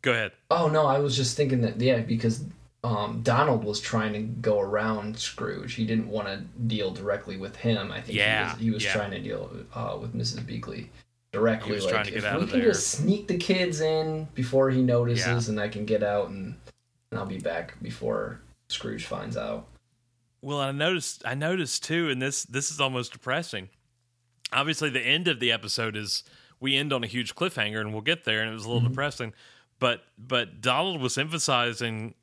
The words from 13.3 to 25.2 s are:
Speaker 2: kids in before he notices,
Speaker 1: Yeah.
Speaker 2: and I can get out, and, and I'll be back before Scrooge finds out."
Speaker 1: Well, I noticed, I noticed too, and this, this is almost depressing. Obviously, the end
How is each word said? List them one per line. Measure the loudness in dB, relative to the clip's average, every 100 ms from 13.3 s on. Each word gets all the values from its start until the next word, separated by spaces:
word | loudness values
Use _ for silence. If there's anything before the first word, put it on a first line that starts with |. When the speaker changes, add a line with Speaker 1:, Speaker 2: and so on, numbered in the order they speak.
| -2
Speaker 2:
kids | 2 2 2 2
in | 2 2 0 -4 -6
before | -4 2 4 6
he | 6
notices, | 6 6 4 2 2 2 2
Speaker 1:
Yeah. |
Speaker 2:
and | 0
I | -2
can | -4
get | 0 2
out, | 4 2 0
and, | -6 -8 -10 -16 _ _ _ _
and | -6
I'll | -4
be | -4
back | -4 -4 -6 -10
before | -10 -6 -2 -2 -4 -10 -16 _ _
Scrooge | -6 -6 -6 -6
finds | -6 -4 -6
out." | -4 -6 -10 -20 _ _ _ _ _ _
Speaker 1:
Well, | -6 -2
I | -2
noticed, | 0 0 0 -4 -6 -6
I |
noticed | -2 0 0 -2 -4
too, | -2 0 0
and | 0
this, | -2 -2
this | -4 -4 -4
is | -2
almost | -2 0 -6
depressing. | -8 -2 -2 -2 -8 -10 _ _ _ _ _ _ _ -2
Obviously, | 0 0 0 0
the | 0
end | 2 2